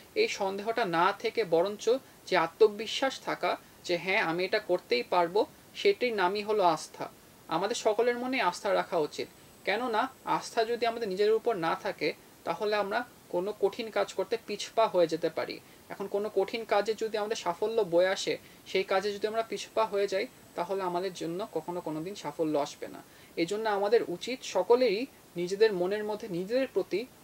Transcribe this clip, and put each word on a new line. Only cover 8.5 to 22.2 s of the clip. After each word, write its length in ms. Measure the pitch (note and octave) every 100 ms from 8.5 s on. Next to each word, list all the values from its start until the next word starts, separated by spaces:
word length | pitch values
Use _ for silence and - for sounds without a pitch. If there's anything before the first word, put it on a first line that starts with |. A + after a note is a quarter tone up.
| - G3+
রাখা 240 | F3+ F3+ F3
উচিত, 300 | D3 - - - - - -
কেননা 360 | G#3+ B3+ G#3+ B3+ - -
আস্থা 400 | E3 - A#3 A3+
যদি 180 | A#3 A#3
আমাদের 240 | A#3 G#3+
নিজের 220 | F#3 G#3 A3
উপর 160 | A#3+ G3+
না 180 | E3 F#3
থাকে, 300 | G3+ - D#3 - - -
তাহলে 320 | A#3 - G#3 G#3
আমরা 240 | G3 A3+ B3 - -
কোনো 240 | F3+ G3 -
কঠিন 280 | F#3+ - A3 G3+
কাজ 160 | G3
করতে 240 | - F#3 A3+ -
পিছপা 400 | G3+ - - G#3+
হয়ে 200 | F3+ E3
যেতে 220 | E3 D#3+
পারি। 300 | - - - - - -
এখন 180 | - G3
কোনো 220 | G3+ G#3+ G3
কঠিন 300 | F#3+ A3+ G#3+
কাজে 280 | G3+ G#3
যদি 240 | G#3 A3 G#3+
আমাদের 180 | G#3+ A3
সাফল্য 460 | F3 E3+ G#3+ A3+
বয়ে 260 | F3+ E3+ F#3
আসে, 300 | G3+ D#3+ - - - -
সেই 160 | F#3+
কাজে 260 | F#3+ F#3+ G#3 G3+
যদি 120 | G#3+
আমরা 160 | A3+
পিছপা 420 | A3+ G3 - A3 G#3+
হয়ে 220 | G3+ G3+
যাই, 200 | F#3+ B3+ - - -
তাহলে 280 | F3 G3
আমাদের 300 | F3+ F3 F#3+
জন্য 340 | E3+ D#3+ F3 A3
কখনো 280 | D#3+ F3 F3
কোনো 180 | D#3+ D#3
দিন 140 | F3
সাফল্য 440 | G3+